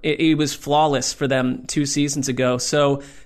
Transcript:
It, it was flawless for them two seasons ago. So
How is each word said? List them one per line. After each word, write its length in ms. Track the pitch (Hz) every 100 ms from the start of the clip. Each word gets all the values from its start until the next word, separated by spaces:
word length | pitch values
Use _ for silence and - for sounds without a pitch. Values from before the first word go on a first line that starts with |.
It, 180 | 156 147
it 140 | 160 151
was 180 | 147
flawless 580 | - - 147 156 139 -
for 160 | - 139
them 380 | 131 127 127 -
two 180 | -
seasons 440 | 143 147 143 143 139
ago. 280 | 127 127 123
So 460 | - 151 143 139 - -